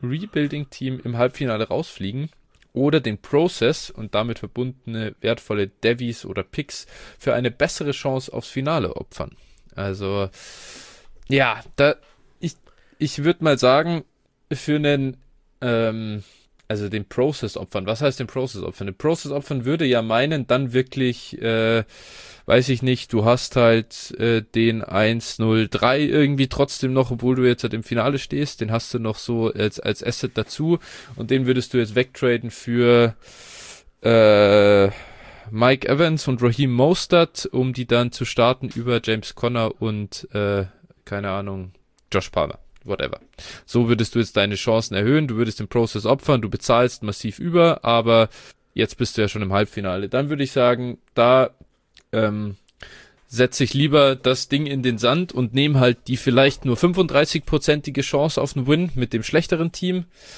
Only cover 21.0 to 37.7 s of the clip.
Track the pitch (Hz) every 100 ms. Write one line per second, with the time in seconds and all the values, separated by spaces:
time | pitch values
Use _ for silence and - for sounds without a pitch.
21 | 127 120 - - 113 113 113 113 110 -
22 | - - - - - 117 127 123 131 123
23 | - 117 107 123 - - 117 113 110 -
24 | - - 113 117 110 113 113 113 101 92
25 | 107 117 - - 113 110 107 - 120 135
26 | 151 151 143 139 135 - 139 - 131 131
27 | 123 120 123 127 127 123 - 113 110 117
28 | 117 143 - 143 147 - 107 113 - 123
29 | 113 107 - 117 113 - 107 - - 104
30 | - - 131 - 107 - 156 170 - -
31 | - - 113 135 127 127 117 127 113 110
32 | 123 - 127 120 117 - - 120 120 120
33 | 117 110 - - - - - - _ _
34 | 113 113 107 104 104 104 101 101 98 -
35 | - - - - - 107 120 131 - 139
36 | 165 156 - 127 120 113 139 120 139 185
37 | - 175 165 - - 123 127